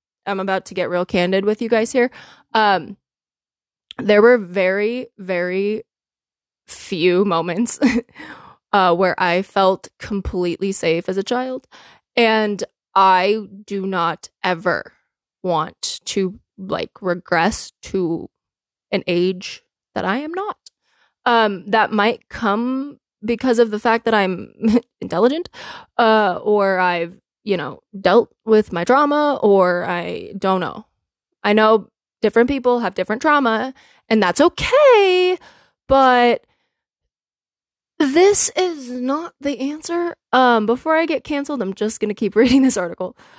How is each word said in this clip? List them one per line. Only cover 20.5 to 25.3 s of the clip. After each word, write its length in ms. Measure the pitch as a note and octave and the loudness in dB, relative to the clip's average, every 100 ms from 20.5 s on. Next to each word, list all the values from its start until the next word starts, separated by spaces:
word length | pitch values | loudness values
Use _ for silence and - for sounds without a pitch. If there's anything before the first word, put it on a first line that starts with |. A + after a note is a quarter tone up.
| - - _ _ _ _ _ | -12 -18 _ _ _ _ _
Um, 460 | A#3+ A#3 G#3+ F#3 E3+ | 0 2 2 -2 -2
that 200 | A3 G3+ | 0 2
might 380 | G#3+ G#3+ - _ | 2 0 -2 _
come 720 | - A3 G#3 A#3+ C4 C#4+ - _ _ | -6 -2 -2 -2 -6 -8 -14 _ _
because 340 | G#3+ A#3 B3+ A#3 | -6 -2 0 2
of 120 | A3+ | 2
the 100 | G#3 | 0
fact 240 | A#3+ A3+ | -2 0
that 100 | A#3 | 0
I'm 380 | A3 F#3+ F3+ - _ A3 A3+ - | 0 0 -4 -10 _ 0 0 -2
<laughs> 100 | _ | _
intelligent, 480 | F#3+ E3+ A#3 | -8 0 0